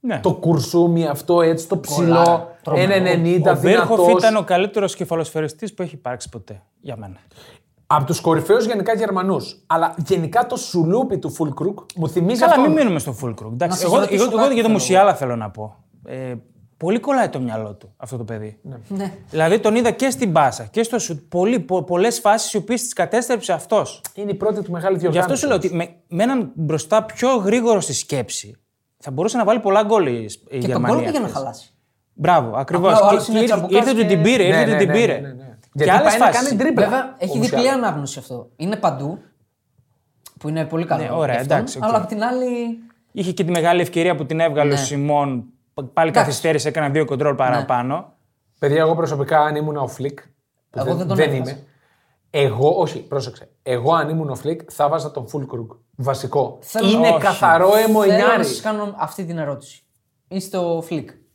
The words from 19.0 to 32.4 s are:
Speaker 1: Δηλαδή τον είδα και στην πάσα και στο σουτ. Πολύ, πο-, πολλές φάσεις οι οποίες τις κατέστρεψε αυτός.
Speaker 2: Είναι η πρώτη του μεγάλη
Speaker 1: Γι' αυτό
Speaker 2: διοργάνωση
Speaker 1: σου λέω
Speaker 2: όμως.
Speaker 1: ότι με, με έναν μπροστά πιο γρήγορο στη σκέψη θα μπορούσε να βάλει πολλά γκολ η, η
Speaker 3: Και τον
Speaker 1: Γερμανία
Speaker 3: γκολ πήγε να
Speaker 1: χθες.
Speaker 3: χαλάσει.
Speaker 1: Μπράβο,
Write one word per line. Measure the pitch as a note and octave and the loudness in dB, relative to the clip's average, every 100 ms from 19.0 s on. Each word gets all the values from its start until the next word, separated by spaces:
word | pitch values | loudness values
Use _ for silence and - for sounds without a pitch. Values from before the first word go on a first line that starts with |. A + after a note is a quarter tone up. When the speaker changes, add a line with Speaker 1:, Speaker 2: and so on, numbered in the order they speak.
| G3 - - | -8 -10 -8
Speaker 1:
Δηλαδή | D#3 D#3+ G#3 | 0 2 4
τον | G#3+ | 2
είδα | A3+ A#3+ | 2 2
και | - C4 | 0 -2
στην | B3+ A3+ | 0 0
πάσα | D#3+ C#3 - | 4 2 0
και | A2+ G#3 | -8 -4
στο | A3+ A#3 | -2 -4
σουτ. | - D#3 _ | -6 -10 _
Πολύ, | F3 F#3+ A#3+ | -2 0 0
πο-, | D#3 F#3 | -2 -4
πολλές | F3 F3 G#3+ A#3 | -2 0 0 2
φάσεις | G#3 A3 - | 2 2 0
οι | G#3+ | -6
οποίες | G#3 A#3 | -4 -4
τις | - | -4
κατέστρεψε | - E3+ A3 A#3+ A#3+ - | -4 0 0 0 -4 -2
αυτός. | E3 - G#3+ D3 - - | -4 0 -2 -2 -8 -18
Speaker 2:
Είναι | - G#3 | -10 -8
η | |
πρώτη | G3+ G3+ G#3 | -4 -2 -2
του | F3 | -6
μεγάλη | E3+ F#3 F#3+ | -4 -2 0
Speaker 1:
Γι' | E3+ | 0
αυτό | |
Speaker 2:
διοργάνωση | E3 F3+ C4+ | 0 0 0
Speaker 1:
σου | D4 | 0
λέω | G3+ | 0
Speaker 2:
όμως. | F#3 | 0
Speaker 1:
ότι | F3 | -4
με, | E3+ - _ E3+ | -6 -10 _ -2
με | |
έναν | A#3 C4 G3+ | 0 0 -4
μπροστά | - D#3 D#3 - A3 | -6 -4 -4 0 0
πιο | A3 - B3 B3+ | 0 -2 0 2
γρήγορο | G3 A#3+ A#3 G#3 | 2 0 2 0
στη | - | 0
σκέψη | C3 - C#3 A2+ - G#2 A2 _ _ _ _ | -6 -4 -6 -6 -10 -12 -20 _ _ _ _
θα | - | -10
μπορούσε | C3+ G3+ B3 | -4 -2 0
να | |
βάλει | G3+ A#3 | 2 2
πολλά | G#3 G3+ | 4 2
γκολ | G#3 A3 D3+ | 4 2 2
η, | |
η | A#2+ G#2+ - _ | -2 -6 -14 _
Speaker 3:
Και | C#3 | -6
τον | |
Speaker 1:
Γερμανία | B2 B2+ - B3 | -2 0 2 0
Speaker 3:
γκολ | |
πήγε | A#3+ D4 | 0 -2
να | |
Speaker 1:
χθες. | G#3 C#3 | -4 -6
Speaker 3:
χαλάσει. | C3 - - _ _ _ _ | -8 -12 -20 _ _ _ _
Speaker 1:
Μπράβο, | - D#3 E3+ | -4 2 2